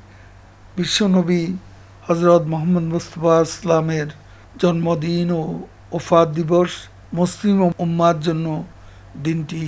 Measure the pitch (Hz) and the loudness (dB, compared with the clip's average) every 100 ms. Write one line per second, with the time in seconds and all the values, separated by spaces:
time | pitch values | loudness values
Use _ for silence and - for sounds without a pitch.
0 | - - - - - - - - 165 - | -20 -20 -20 -20 -20 -20 -12 -6 -2 0
1 | 208 185 170 180 165 185 - - - - | 2 2 2 0 -2 -6 -12 -20 -20 -8
2 | - 165 175 175 156 160 165 180 165 170 | -4 2 6 6 4 -2 0 0 0 -4
3 | - 165 165 165 160 - 170 160 160 156 | -6 -2 2 2 2 -2 0 0 0 -2
4 | 147 - - - - - 180 165 165 165 | -6 -10 -20 -20 -20 -2 0 0 0 -2
5 | 165 170 175 165 156 165 - - - 170 | -2 -2 -2 -2 -4 -8 -12 -20 -10 -10
6 | - 170 165 156 160 175 175 - - - | 2 4 4 0 0 2 0 -4 -18 -20
7 | - 170 180 - 208 196 180 - 170 170 | -8 -2 -2 0 0 2 2 0 -2 2
8 | 170 165 165 160 165 156 170 - - - | 2 2 -2 -4 -4 -6 -8 -16 -20 -20
9 | - 151 151 165 151 165 | -20 -8 -4 -4 -6 -8